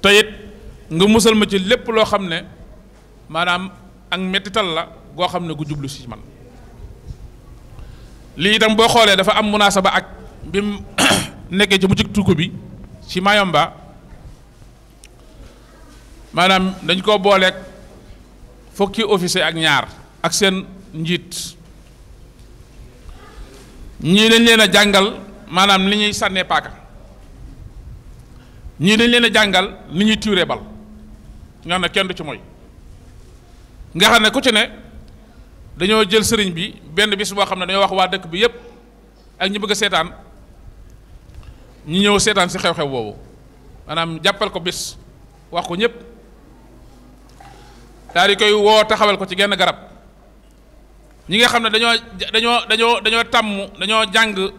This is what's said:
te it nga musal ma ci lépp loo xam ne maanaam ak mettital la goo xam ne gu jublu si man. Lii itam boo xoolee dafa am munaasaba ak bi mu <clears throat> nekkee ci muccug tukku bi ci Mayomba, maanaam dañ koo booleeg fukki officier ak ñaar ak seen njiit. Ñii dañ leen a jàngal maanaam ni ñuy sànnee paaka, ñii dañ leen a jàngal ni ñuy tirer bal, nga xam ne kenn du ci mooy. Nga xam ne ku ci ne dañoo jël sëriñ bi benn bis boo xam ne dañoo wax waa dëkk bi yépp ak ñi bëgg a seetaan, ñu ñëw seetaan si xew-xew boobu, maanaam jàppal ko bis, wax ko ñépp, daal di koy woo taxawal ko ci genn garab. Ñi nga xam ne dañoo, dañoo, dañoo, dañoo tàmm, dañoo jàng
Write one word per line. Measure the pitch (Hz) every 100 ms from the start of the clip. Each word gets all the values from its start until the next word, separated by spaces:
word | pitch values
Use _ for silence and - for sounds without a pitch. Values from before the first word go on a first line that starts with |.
te | 196 202
it | 214 - - - - - -
nga | 160 202
musal | 226 226 220
ma | 208
ci | 196
lépp | 190 240 -
loo | 220 214
xam | 202 185
ne | 165 165 - - - - - - - -
maanaam | 160 175 180 190 - - - -
ak | 175
mettital | 185 190 202 214 190
la | 160 170 - - 139
goo | 175
xam | 175 170
ne |
gu | 151 151
jublu | 147 135
si | - 120
man. | 107 101 - - - - - - - - - - - - - - - - - - - - -
Lii | 185 214
itam | 220 220
boo | 226
xoolee | 233 214 190
dafa | 190 214
am | 214
munaasaba | 208 202 190 190 180
ak | 185 - - -
bi | 147 180
mu | 208 202 - - 269 190
<clears throat> | - - - 180
nekkee | 202 196
ci | 190
muccug | 196 214
tukku | 208 196 160
bi | 185 - - - - - -
ci | 185
Mayomba, | 196 208 190 151 170 - - - - - - - - - - - - - - - - - - - - - - - - - -
maanaam | - 180 190 185 185
dañ | 156 185
koo | 196 208
booleeg | 196 196 185 185 - - - - - - - - - - - -
fukki | 196 196
officier | 220 196 175 180 156
ak | 165
ñaar | 160 139 - - - -
ak | 165
seen | - 196 185 - - -
njiit. | 156 160 175 - - - - - - - - - - - - - - - - - - - - - - - - - - - -
Ñii | 151 196 220
dañ | 226
leen | 233 226
a | 208
jàngal | 196 208 196 196 - - - -
maanaam | 170 202 190 190
ni | 208
ñuy | 208
sànnee | 196 208 190
paaka, | 180 160 - - - - - - - - - - - - - - - - - - - - - -
ñii | 170 214
dañ | 233
leen | 240 233
a |
jàngal | 214 208 185 196 - -
ni | 160 214
ñuy | 208
tirer | 214 185 151
bal, | 117 107 - - - - - - - - - 160
nga | 180
xam |
ne | 170
kenn | 196 190
du |
ci | 180
mooy. | 156 107 - - - - - - - - - - - - - - - 165
Nga | 208
xam | 226
ne | 214
ku | 233
ci | 262
ne | 214 247 - - - - - - - - - - -
dañoo | 185 220 208
jël | 220
sëriñ | - 226 196
bi | 165 208 - -
benn | 160 214 202
bis | 208
boo | 202 190
xam | 185
ne | 180
dañoo | 196
wax | 190
waa | 190 185
dëkk | 190 175
bi | 175
yépp | 233 - - - - _ _ - - -
ak | 190
ñi | 208
bëgg | 196
a | 202
seetaan, | 202 180 170 - - - - - - - - - - - - - - - - - 147
ñu | 175
ñëw | 202 202
seetaan | 214 202 180
si | 180
xew-xew | 180 165 143
boobu, | 131 107 104 - - - - - - -
maanaam | 160 165 165
jàppal | 175 202 208
ko | 185
bis, | 170 - - - - - - - -
wax | 170 170
ko | 175
ñépp, | 233 - - - - - - - - - - - - - - - - - - - - - -
daal | 170 196
di | 196
koy | 208
woo | 214 208 214 214
taxawal | 214 208 196
ko | 190
ci | 185
genn | 202 190
garab. | 180 - - - - _ _ _ _ _ _ - - - - - -
Ñi | 214
nga | 240
xam | 240
ne | 226
dañoo, | 214 233 226 - 185 180
dañoo, | 220 233 240 208
dañoo, | 220 233 226
dañoo | 214 226 233
tàmm, | 240 220 101 101 -
dañoo | 190 220 214
jàng | 214 220 190 190